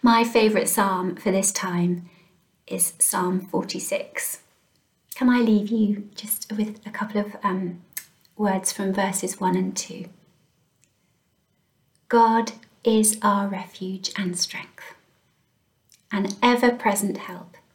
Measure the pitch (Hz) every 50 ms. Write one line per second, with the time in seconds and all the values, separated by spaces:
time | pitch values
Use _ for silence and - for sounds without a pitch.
0 | - 240 233 226 233 233 - 233 220 214 214 196 - - - - 202 196 190 180
1 | 185 190 175 - - 214 185 190 190 - - - - 185 175 175 175 175 175 175
2 | - - - _ _ _ _ _ _ _ _ _ _ - - 190 - - - -
3 | - - - 190 180 180 185 185 - - - 180 - - - - - - 196 -
4 | - - - - - - - - _ _ _ _ _ _ _ _ _ _ _ _
5 | _ _ - - 262 247 247 247 233 220 214 208 202 208 233 220 214 202 208 202
6 | - - - - - 208 - - - - 214 208 214 214 - - - 214 - -
7 | 214 214 - 208 202 208 - - - 202 190 190 190 175 175 - - _ _ -
8 | - - _ _ _ _ _ - 214 202 190 190 185 - - - 202 196 190 196
9 | 196 196 185 - - - - - 190 185 180 185 185 190 - - - - 180 -
10 | 175 - - _ _ _ _ _ _ _ _ _ _ _ _ _ _ _ _ _
11 | _ _ _ _ _ _ _ _ _ _ _ _ _ _ _ _ _ _ _ _
12 | _ _ - 233 233 226 226 - 214 - - - - _ _ _ _ 233 220 220
13 | 220 220 - - - 208 202 202 202 196 196 185 175 - - - 190 185 190 190
14 | 190 - - - 202 180 175 175 - - - - - - _ - - - - _
15 | _ _ _ _ _ _ _ _ _ _ _ _ _ _ _ _ _ _ _ _
16 | _ _ - 196 202 190 - - - 247 247 240 - 240 240 - - 220 202 -
17 | - 202 180 - - - 180 175 - - - - _ _